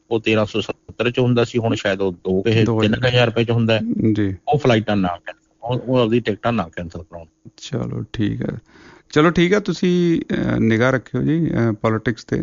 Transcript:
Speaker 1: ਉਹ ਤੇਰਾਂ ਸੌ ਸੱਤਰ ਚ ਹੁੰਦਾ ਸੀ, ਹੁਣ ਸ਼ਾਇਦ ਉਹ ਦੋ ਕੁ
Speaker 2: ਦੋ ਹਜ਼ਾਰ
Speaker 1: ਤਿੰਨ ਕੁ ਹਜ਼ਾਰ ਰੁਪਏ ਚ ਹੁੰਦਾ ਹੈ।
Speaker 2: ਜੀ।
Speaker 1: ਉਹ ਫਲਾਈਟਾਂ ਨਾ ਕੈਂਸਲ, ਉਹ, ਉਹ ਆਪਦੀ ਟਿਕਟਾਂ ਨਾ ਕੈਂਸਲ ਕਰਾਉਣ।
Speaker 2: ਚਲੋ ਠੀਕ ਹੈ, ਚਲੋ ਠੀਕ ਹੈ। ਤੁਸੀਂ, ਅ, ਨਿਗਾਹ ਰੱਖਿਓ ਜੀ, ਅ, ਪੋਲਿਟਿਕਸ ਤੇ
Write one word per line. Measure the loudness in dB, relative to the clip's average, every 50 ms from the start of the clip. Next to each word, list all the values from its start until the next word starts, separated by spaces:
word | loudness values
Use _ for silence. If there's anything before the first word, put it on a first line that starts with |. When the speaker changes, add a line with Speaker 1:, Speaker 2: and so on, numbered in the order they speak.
| _ -4
Speaker 1:
ਉਹ | -4 -2
ਤੇਰਾਂ | 0 0 2 2 0
ਸੌ | 0 -2 -4
ਸੱਤਰ | -4 -6 -8 _ _ -12 -6 -4 -4 -2
ਚ | 0 2
ਹੁੰਦਾ | 2 2 2 2 0
ਸੀ, | 0 0 -2
ਹੁਣ | -2 -2 -2
ਸ਼ਾਇਦ | -2 -2 -2 -2 0
ਉਹ | -2 -2
ਦੋ | -4 -4 -2 -2 0 0
ਕੁ | 2 2 2 4 4
Speaker 2:
ਦੋ | 2 2 2
ਹਜ਼ਾਰ |
Speaker 1:
ਤਿੰਨ | 2 2 2 0
ਕੁ | 0 2
ਹਜ਼ਾਰ | 2 2 2
ਰੁਪਏ | 2 2 0 0
ਚ | 0
ਹੁੰਦਾ | 0 2 2 2 2
ਹੈ। | 0 0 -2 -2 0 0 0
Speaker 2:
ਜੀ। | 2 2 0 -2 -4 -4 _ -2
Speaker 1:
ਉਹ | 0 0
ਫਲਾਈਟਾਂ | 2 2 2 2 2 0 -2
ਨਾ | -2 -2 -2
ਕੈਂਸਲ, | -4 -6 -10 -16 -18 _ _ _ _ _
ਉਹ, | -8 -6 -6 -4 -2
ਉਹ | 0 0 2
ਆਪਦੀ | 2 2 2 0
ਟਿਕਟਾਂ | 0 -2 -4 -2 -2 -2
ਨਾ | -2 -2 -4 -6 -8
ਕੈਂਸਲ | -12 -12 -10 -12 -14
ਕਰਾਉਣ। | -14 -16 -18 -18 -20 -20 _ _ -20 -20 -20
Speaker 2:
ਚਲੋ | -20 -12 -8 -6 -6 -6 -6 -6 -8 -8 -8
ਠੀਕ | -6 -4 -4 -2 -4 -4
ਹੈ, | -6 -6 -8 -10 -12 _ -20 -20 -20 -20 -20 -20 _ _
ਚਲੋ | 2 4 4 4
ਠੀਕ | 4 4 2 4
ਹੈ। | 2 0
ਤੁਸੀਂ, | 0 -2 -2 0 0 2 2 2 2 2 2 0 -2 -4 -4
ਅ, | -2 -2 0 0 2
ਨਿਗਾਹ | 2 2 2 2 2 2
ਰੱਖਿਓ | 2 0 -2 -4 -4 -2
ਜੀ, | 0 0 0 0 0 0
ਅ, | 0 0 0 0
ਪੋਲਿਟਿਕਸ | 0 0 0 -2 -2 0 -2 -4 -4 -4 -6
ਤੇ | -6 -4 -4